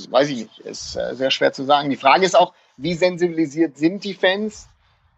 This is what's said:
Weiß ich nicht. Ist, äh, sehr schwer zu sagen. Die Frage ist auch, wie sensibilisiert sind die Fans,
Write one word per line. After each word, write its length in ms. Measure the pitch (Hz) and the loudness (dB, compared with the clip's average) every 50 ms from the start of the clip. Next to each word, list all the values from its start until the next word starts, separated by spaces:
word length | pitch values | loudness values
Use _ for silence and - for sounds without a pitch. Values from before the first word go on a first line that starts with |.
| 95 90 | -10 -2
Weiß 200 | 98 120 143 147 | 2 2 2 2
ich 80 | 143 117 | 0 -6
nicht. 220 | 110 107 - - | -8 -10 -14 -18
Ist, 360 | - - 107 - - - - | -16 -14 -14 -12 -12 -10 -8
äh, 200 | - 117 117 127 | -6 -6 -6 -4
sehr 160 | 120 131 131 | -4 -2 -2
schwer 200 | - - 143 139 | 0 0 0 0
zu 140 | 135 - 139 | -2 -2 0
sagen. 240 | 131 147 143 143 143 | 2 2 2 2 0
Die 60 | 131 117 | -4 0
Frage 280 | - 135 143 170 185 | 2 4 4 4 4
ist 100 | 180 175 | 4 4
auch, 180 | 175 180 175 - _ _ _ _ - | 4 4 4 0 _ _ _ _ -10
wie 160 | 127 165 175 | -6 -6 -2
sensibilisiert 840 | 156 180 180 180 165 175 180 165 160 160 143 131 160 165 156 131 - | 0 0 0 0 0 -2 -2 0 0 -2 -2 0 0 0 0 0 0
sind 260 | 147 165 190 202 - | -2 0 0 -2 -6
die 100 | 202 190 | -10 -4
Fans, 540 | - - 185 185 202 214 214 - - - - _ _ _ _ _ _ _ _ _ | 0 0 0 2 0 -2 -6 -8 -10 -16 -20 _ _ _ _ _ _ _ _ _